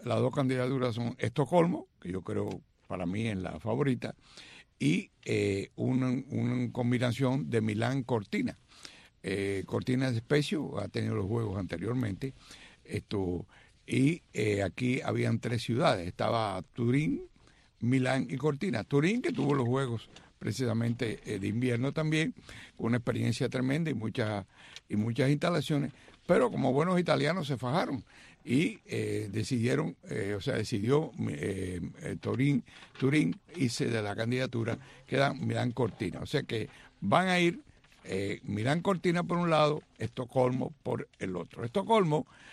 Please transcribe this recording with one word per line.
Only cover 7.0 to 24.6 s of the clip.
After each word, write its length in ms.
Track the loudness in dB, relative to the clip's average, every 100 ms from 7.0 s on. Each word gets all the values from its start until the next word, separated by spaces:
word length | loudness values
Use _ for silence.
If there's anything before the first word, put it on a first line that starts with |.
| 0 0 0 0 0
de 100 | 0
Milán-Cortina. 960 | 0 0 0 -2 0 -2 -2 -4 -4 -6 _ -20 -20 -20 -20 _
Eh, 400 | -4 -2 0 -2 -2
Cortina 420 | -2 0 0 2
de 100 | 0
Spezia 380 | 2 2 2 -2 -4 -6
ha 60 | -4
tenido 280 | -2 -2 -2
los 100 | 0
juegos 320 | 0 -2 -2
anteriormente, 760 | -4 -4 -2 -2 -2 -4 -8 -10 -20 -20 -20 -20
esto, 600 | -8 -8 -4 -2 0 -2 -6 -20 -20 _ -2
y, 360 | 2 4 2 _
eh, 300 | 0 2 2
aquí 380 | 0 0 0 0
habían 380 | 0 0 0 0
tres 220 | -2 -2
ciudades, 440 | -2 2 4 2 -2
estaba 560 | -2 0 0 0 -4 -8
Turín, 500 | -2 0 2 0 -4 -8 _ -20 _ _ -4
Milán 480 | 0 2 2 0 -2
y 60 | -2
Cortina. 480 | -2 0 -2 -2
Turín, 360 | 2 2 2 0
que 120 | -2
tuvo 200 | 0 2
los 120 | 2 2
juegos 420 | 0 0 -4 -8 -20 -20 -8
precisamente, 800 | -6 -2 0 0 0 0 -4 -4 -6
eh, 140 | -2
de 80 | -2
invierno 440 | 0 0 2 0
también, 400 | 0 2 2 0 -4 -14 -18 -18 -4
con 100 | 0
una 120 | 0
experiencia 500 | 0 0 0 0 -2
tremenda 420 | 0 0 0 -2
y 40 |
muchas, 520 | -2 -4 -2 -2 -2 -6 -16